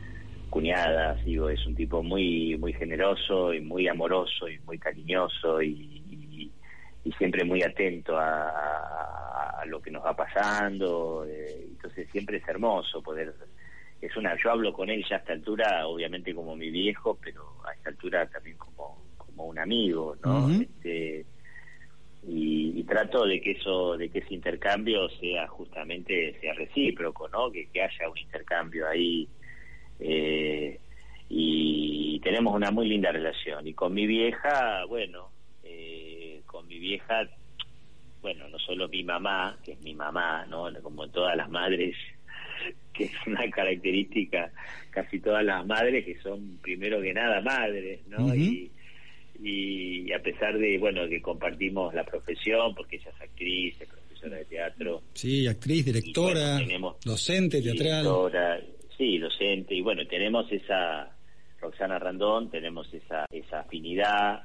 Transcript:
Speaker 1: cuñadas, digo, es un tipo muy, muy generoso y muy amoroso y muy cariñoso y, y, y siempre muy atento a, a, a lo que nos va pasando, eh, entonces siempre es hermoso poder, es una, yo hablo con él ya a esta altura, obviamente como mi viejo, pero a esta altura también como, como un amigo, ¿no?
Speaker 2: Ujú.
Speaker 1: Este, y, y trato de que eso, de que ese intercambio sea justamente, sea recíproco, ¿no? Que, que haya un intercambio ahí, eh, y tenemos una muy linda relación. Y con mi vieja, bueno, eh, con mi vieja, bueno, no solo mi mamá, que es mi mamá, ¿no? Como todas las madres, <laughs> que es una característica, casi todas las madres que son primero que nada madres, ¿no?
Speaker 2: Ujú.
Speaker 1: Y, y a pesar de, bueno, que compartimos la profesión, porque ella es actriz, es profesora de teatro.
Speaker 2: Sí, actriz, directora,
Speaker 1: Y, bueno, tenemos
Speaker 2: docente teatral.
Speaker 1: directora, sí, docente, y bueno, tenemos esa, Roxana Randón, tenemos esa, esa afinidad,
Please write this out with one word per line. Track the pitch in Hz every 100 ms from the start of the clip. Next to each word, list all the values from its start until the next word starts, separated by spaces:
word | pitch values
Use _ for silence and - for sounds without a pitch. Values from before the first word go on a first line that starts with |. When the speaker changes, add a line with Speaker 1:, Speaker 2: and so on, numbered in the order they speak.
| - - - - -
Speaker 1:
cuñadas, | 80 80 90 82 80 80 - -
digo, | 80 78
es | 76 -
un | -
tipo | 80 85
muy, | 82 98 90 82 80 78
muy | 85
generoso | 76 82 80 95 95 - 95 90
y | 82
muy | 78 90 92
amoroso | 82 85 92 87 - 85
y | 78
muy | 78 82
cariñoso | 85 78 78 92 87 - 82 80
y, | 78 76 - - -
y, | - - - 76 - - - - -
y | -
siempre | - 92 90 87
muy | 92
atento | 87 - 95 85 80 80
a, | 78 78 78
a, | 76 76 78 76 76 73 78 65 64 71 69
a | 78
lo | 80
que | 78
nos | 78
va | 80 76
pasando, | 73 98 104 104 101 98 92 85 82 80 78
eh, | 76 76 76 -
entonces | - 90 - 85
siempre | 101 101 101
es | -
hermoso | 92 113 95 85 82
poder, | 78 78 78 - - - - - - -
es | - 113
una, | 101 85
yo | 117
hablo | 117 107
con | 92 95
él | 110 95
ya | 98
a |
esta | -
altura, | 80 78 107 110 87 78
obviamente | 82 82 90 90
como | 85 82 80
mi | 80
viejo, | 85 101 104 117 -
pero | 76 71 73 73 78
a |
esta | 73 78
altura | 71 90 90 80
también | - 80 80
como, | - - 73 73 - -
como | - 78 80
un | 80
amigo, | 85 117 101 82 78 76 131
¿no? | 139 135
Speaker 2:
Ujú. | 185
Speaker 1:
Este, | 254 - 87 82 80 78 76 - - - - - - - - - -
y, | 80 78 78 80 82
y |
trato | 82 104 107 127 104
de | 92
que | 101
eso, | 98 98 92 90 85
de | 85
que | 98
ese | -
intercambio | 90 87 85 101 104 110 104 87 -
sea | 87 87 80
justamente, | - 85 80 78 87 90 92 78 -
sea | 76 78
recíproco, | 78 139 139 - 85 - 80
¿no? | 107 123
Que, | 90 78
que | 90
haya | 95 - 82
un | 80
intercambio | - 78 73 85 82 82 78
ahí, | 82 87 85 76 - - - - - - -
eh, | 80 78 78 78 78 76 73 - - - - - -
y | 78 80 78 78 76 76 76 76 76
tenemos | - 110 113 104
una | 101
muy | 107 113
linda | 104 92
relación. | 80 80 78 80 73 76
Y |
con | - 90
mi | 98 107
vieja, | 110 117 113 139 143 120 98 92
bueno, | 117 95 87 92 - - -
eh, | 87 82 82 82 80 82 82 76 -
con | 85 85
mi | 85
vieja, | 90 98 - 113 101 - - - - - - - - -
bueno, | 101 82 73
no | 78
solo | - 90 92
mi | 95
mamá, | 87 87 98 95 92 -
que | -
es | -
mi | 78
mamá, | 76 76 85 85 80 85
¿no? | 82 85 -
Como | 82 76 78
todas | 90 90 82
las | 82
madres, | 85 92 90 90 - - - - - -
<laughs> | - - - -
que | - 101
es | - -
una | 104 117
característica, | - 95 90 95 95 98 110 95 87 85 - - - -
casi | 95 92 95
todas | 110 107
las | 104 95 90
madres | 110 120 131 123
que | 87
son | 98 101 101 92
primero | - 90 101 107
que | 95
nada | 98 117 101
madres, | 104 131 110 101 92 95 -
¿no? | 104 135
Speaker 2:
Ujú. | 127
Speaker 1:
Y, | 175 247 - - - - - - - -
y | 104 98 98 95 90 90 90
a | 85
pesar | - - 107 107
de, | 107 95
bueno, | 104 90 85
que | 82
compartimos | - 82 90 - 98 95 90
la | 82
profesión, | 80 85 - 85 107 113 117 98
porque | - 82
ella | 82 -
es |
actriz, | 76 - 90 90 90 -
es | -
profesora | - - - 78 78
de | 78
teatro. | 82 82 - 85 82 -
Speaker 2:
Sí, | - 123 139 123
actriz, | 110 135 160 135
directora, | 117 - 165 180 165
Speaker 1:
Y, | 147
bueno, | 143 123
tenemos | 185 185 -
Speaker 2:
docente | 120 107 - 185 180 143
teatral. | 117 113 151 156
Speaker 1:
directora, | 120 92 92 90 87 85 - - - -
sí, | 131 87
docente, | 80 - 101 95 90
y | 92
bueno, | 101 90 76
tenemos | 90 104 117 107
esa, | 101 - 95 85 76 69 - - - - -
Roxana | 80 - 95 92
Randón, | 90 92 104 110 117
tenemos | 82 82 82 76
esa, | 80 - 82 73
esa | 80 - 76
afinidad, | 76 82 80 90 104 104 104 104